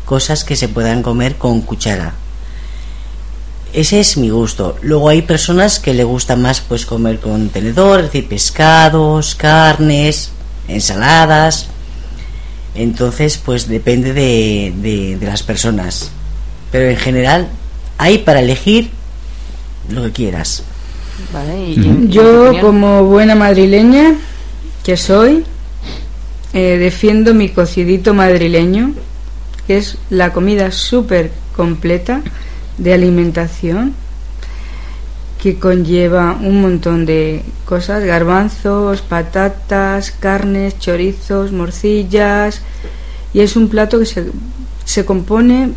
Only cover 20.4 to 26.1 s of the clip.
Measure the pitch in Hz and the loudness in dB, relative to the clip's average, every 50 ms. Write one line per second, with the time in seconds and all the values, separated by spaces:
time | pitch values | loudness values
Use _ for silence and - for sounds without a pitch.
20.4 | 78 - - - - - - - - - - - - - - - 185 - 175 151 | -4 -6 -6 -8 -10 -10 -12 -12 -12 -12 -12 -10 -10 -10 -10 -12 -10 -10 -8 -8
21.4 | 139 151 170 196 190 165 160 120 101 87 107 - 240 208 180 214 220 226 233 240 | -6 -6 -6 -6 -6 -2 0 2 4 4 4 4 4 4 6 6 8 8 8 8
22.4 | 240 254 254 180 196 214 208 202 202 202 202 196 190 190 196 208 220 220 214 214 | 8 6 6 6 4 4 4 4 4 4 6 6 6 6 6 6 6 6 6 6
23.4 | 208 202 196 185 190 190 196 208 220 240 262 285 302 320 311 302 - - - - | 4 4 6 6 6 6 6 6 6 8 8 8 6 6 4 2 -2 -10 -12 -12
24.4 | - - - - - - - - - 185 180 170 - - 190 202 226 262 302 330 | -12 -12 -12 -12 -12 -12 -12 -6 -2 -2 -2 -2 2 2 4 6 6 6 6 4
25.4 | 320 - - - - - - - - - - - - - | 0 -4 -10 -10 -12 -12 -12 -12 -10 -10 -10 -10 -10 -10